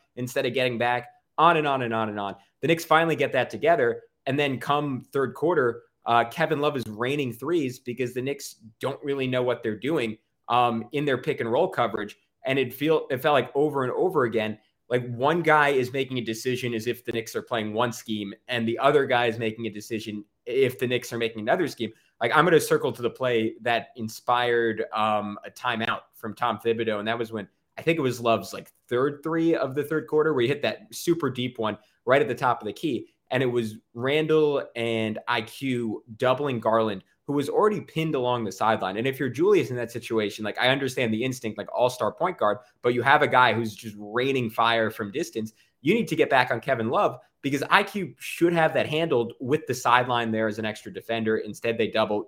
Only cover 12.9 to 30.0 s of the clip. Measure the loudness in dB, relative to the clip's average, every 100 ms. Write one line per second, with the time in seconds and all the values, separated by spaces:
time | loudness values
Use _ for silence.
12.9 | 0 0 -2 2 2 2 2 0 0 -2
13.9 | 0 0 2 2 0 -2 -4 _ _ -4
14.9 | -2 -2 -2 2 2 4 6 6 2 0
15.9 | -2 -4 -4 -4 -4 -4 -4 -2 -4 -4
16.9 | -6 -6 -6 -4 -6 -4 -4 -2 0 -2
17.9 | -2 -6 -6 -6 -10 -6 -2 -2 2 4
18.9 | 4 4 2 2 0 -2 -4 -8 -10 -8
19.9 | -8 -6 -10 -12 _ -4 2 2 2 -2
20.9 | -2 -4 -4 -4 -2 0 0 0 -4 -8
21.9 | -10 _ -4 2 4 6 4 4 0 0
22.9 | -4 -6 -4 -2 0 0 -4 -2 -2 -4
23.9 | -10 -10 -8 -2 0 2 2 0 0 -4
24.9 | -2 0 0 -2 -8 -14 -8 -4 -2 -4
25.9 | -6 -10 _ -14 -4 -4 -2 0 0 0
26.9 | -2 -2 -4 -4 -8 -10 _ _ -6 -2
27.9 | 0 0 0 2 2 0 -12 -16 _ -4
28.9 | 0 0 -2 -4 0 2 2 0 -4 -2
29.9 | -4